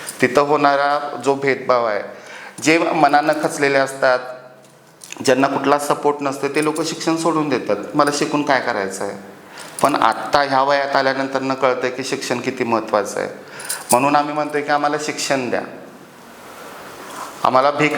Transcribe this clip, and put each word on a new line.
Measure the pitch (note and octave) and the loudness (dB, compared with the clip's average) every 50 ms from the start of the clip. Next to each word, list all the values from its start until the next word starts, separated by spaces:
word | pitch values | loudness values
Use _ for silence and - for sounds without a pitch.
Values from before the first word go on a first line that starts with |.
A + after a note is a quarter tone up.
| - - - - - | -12 -10 -4 0 0
तिथं | C3 B2 C#3+ | 4 4 4
होणारा | D3 C#3+ D3+ D3 C#3+ C#3+ C#3 C#3 C#3+ C#3+ C#3+ D3 D3 C#3+ - B2+ B2 | 4 4 4 4 6 4 4 4 2 2 0 0 -2 -4 -8 -4 0
जो | C3+ C#3 | 0 0
भेदभाव | C#3 C#3 C#3 B2+ A#2 B2 B2 B2+ B2 A#2 | 2 2 0 0 0 2 2 2 2 2
आहे, | A2+ G#2 G2 - - - - - - - - - - - - A#2+ | 0 -2 -2 -4 -6 -12 -16 -18 -18 -18 -18 -18 -18 -12 -4 2
जे | C#3+ D#3+ E3+ | 4 4 4
मनानं | E3+ E3 - E3+ D3 C#3 C#3+ D3 D3 D#3 D3+ D3+ D#3+ | 4 2 2 4 4 6 4 4 4 4 0 2 0
खचलेले | D#3 - - C#3+ C#3 C#3 C3+ | -2 -2 0 2 2 4 4
असतात, | C3+ C3 - - C#3+ C3+ B2+ B2+ - - - - - - - - - - - - - - - - - - - - A2 | 2 0 0 0 2 2 2 2 0 -6 -14 -16 -16 -20 -20 -20 -20 -20 -20 -20 -20 -20 -20 -20 -18 -18 -12 -4 2
ज्यांना | - B2+ B2+ C3+ | 2 4 4 4
कुठला | C#3 C#3 C#3 C3+ C3+ C#3+ C#3+ | 2 2 0 2 2 2 2
सपोर्ट | C#3+ - D#3 - - D3 C#3+ C#3+ | 2 0 -2 0 2 0 0 0
नसतो, | C#3+ C#3 C3+ C#3 - C#3 | -2 -4 -4 -2 -4 -2
ते | C#3 D3+ D3+ | -2 0 0
लोकं | D3+ D3+ D#3 D#3+ | 0 0 -2 -2
शिक्षण | D#3+ E3+ - - E3 E3 | -4 -4 -6 -2 -2 -2
सोडून | D#3+ E3 E3+ D#3+ D#3 D3+ D3 | 0 0 0 0 0 0 0
देतात, | C3 A2+ - - G#2 G2 G2+ - - | 0 -2 0 -2 -2 -2 -2 -4 0
"मला | D3 D3 C#3+ C#3+ | 0 0 2 2
शिकून | - D#3 - - D3 C#3+ | -2 -2 -2 -2 -2 0
काय | C#3+ C#3 B2+ | 2 0 0
करायचं | - B2 A#2 G#2+ G2 F#2+ F#2+ - G#2+ | 0 -2 -2 -2 -2 -4 -4 -6 -6
आहे?" | G2+ G2 G2 - - - - - - - - - - - - - | -6 -6 -8 -14 -18 -20 -20 -20 -20 -18 -18 -16 -16 -8 0 0
पण | C#3 D3 | 2 2
आत्ता | - - A2+ - - - - - D3 C#3+ | 4 2 2 2 0 -4 0 2 2 2
ह्या | C3+ C3+ C3 C#3 | 4 2 2 2
वयात | C#3 C#3+ C#3 C#3 C#3 C#3 | 4 2 2 0 0 0
आल्यानंतर | C#3 C3+ C3+ C3+ C3+ C3+ C3+ C3+ C3+ | 2 2 2 0 0 -2 -2 -2 -2
न | C3 C3+ C3 | -2 -2 -2
कळतंय | C3 C3+ C3 B2+ B2+ C3+ B2+ | 2 2 2 2 2 -2 -4
की | B2 - C3 | -4 -4 -6
शिक्षण | - - C3+ - - B2+ B2 | -4 -4 -4 -4 -4 -4 -2
किती | A#2+ C3 - - B2 | -2 -4 -4 -2 -2
महत्त्वाचं | A#2 A#2 A2 G#2+ - - G#2 G2 G2+ - - | 0 0 -2 -2 0 0 0 0 0 -4 -4
आहे. | - G2+ - - - - - - - - - - - - | -6 -6 -6 -12 -18 -18 -16 -14 -10 -8 -8 -8 -2 2
म्हणून | - B2 C3+ C#3+ D3 | 2 4 4 4 2
आम्ही | D3 D3 D3+ D3 | 2 2 0 -2
म्हणतोय | D#3 D3 D3 D3 D3 C#3+ | -4 -4 -2 -2 -4 -2
की | D3 | 0
आम्हाला | D3 C#3+ D3 D3 D3 D3+ | 0 0 0 0 -2 -2
शिक्षण | D3 - C#3+ - - - C#3+ C3+ B2+ A#2 | -4 -6 -6 -6 -2 -2 -2 -2 -2 -2
द्या, | G2 F2+ - - - - - - - - - - - - - - - - - - - - - - - - - - - - - - - - - - - - - | -4 -4 -4 -6 -12 -16 -18 -20 -20 -20 -20 -20 -20 -20 -20 -20 -20 -20 -20 -20 -18 -18 -18 -18 -18 -18 -18 -18 -18 -16 -16 -14 -14 -12 -12 -14 -8 -2 0
आम्हाला | - B2 C3 C3 C#3+ | 4 4 4 4 4
भीक | D3 D3 D3+ D3+ D3 | 2 2 0 2 2